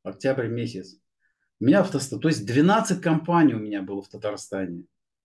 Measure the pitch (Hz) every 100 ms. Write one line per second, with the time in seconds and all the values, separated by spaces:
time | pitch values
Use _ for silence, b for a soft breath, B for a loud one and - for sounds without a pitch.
0 | 92 98 135 131 113 120 107 92 - -
1 | _ _ _ _ _ _ 113 196 - 139
2 | - 104 160 131 101 123 170 220 220 185
3 | 170 160 170 170 147 110 107 101 95 98
4 | - 98 104 101 - 98 92 87 - _
5 | _ _